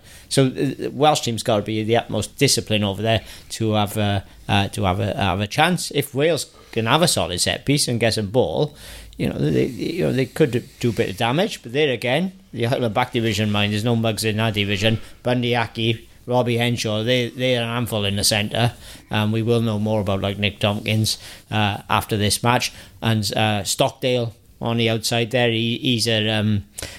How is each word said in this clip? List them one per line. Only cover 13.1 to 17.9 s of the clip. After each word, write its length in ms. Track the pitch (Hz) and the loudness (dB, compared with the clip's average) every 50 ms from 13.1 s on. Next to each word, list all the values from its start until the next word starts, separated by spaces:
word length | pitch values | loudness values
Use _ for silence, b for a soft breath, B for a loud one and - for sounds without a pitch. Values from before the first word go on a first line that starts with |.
division, 400 | - 120 113 113 104 104 110 104 | 0 0 0 0 0 0 0 0
mind, 220 | 104 104 104 101 107 | 2 2 0 0 0
there's 100 | 104 107 | 0 0
no 120 | 123 117 113 | 2 2 2
mugs 260 | 110 113 110 104 110 | 2 0 0 0 -2
in 140 | 110 104 107 | -2 0 0
that 160 | 113 113 98 | 0 0 0
division. 480 | 104 101 98 104 95 104 110 110 - B B B B - | 0 0 0 0 0 2 2 0 0 B B B B -2
Bundy 320 | 123 127 127 120 120 120 | -2 0 0 0 0 0
Aki, 520 | 120 113 - - - 110 117 113 - - - - - - | 0 0 -2 -2 -2 0 0 0 -2 -6 -14 -20 -16 -6
Robbie 320 | 123 120 127 120 120 117 113 | 0 0 2 2 2 2 2
Henshaw, 460 | 120 120 117 110 - 113 104 107 110 | 2 0 0 0 -2 -2 -2 0 0
they, 260 | 120 127 127 120 117 | 2 2 0 0 -2
they're 320 | - 123 127 131 123 120 | -4 -2 0 0 2 0
an 60 | 117 117 | 0 -2
handful 380 | 117 123 120 110 | -2 -4 -2 -2